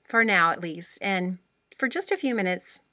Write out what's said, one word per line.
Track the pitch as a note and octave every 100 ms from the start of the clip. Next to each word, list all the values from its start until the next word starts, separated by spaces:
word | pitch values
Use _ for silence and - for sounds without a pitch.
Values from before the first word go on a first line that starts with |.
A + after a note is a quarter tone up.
for | - A3+
now | A3+ F#3+ E3
at | E3+
least. | E3+ D#3+ E3+ -
And | G3+ F#3+ F3+ F#3 _ _ _ -
for | B3+
just | E4+ -
a | F#4+
few | C4+ A#3
minutes | F#3 F3+ - - _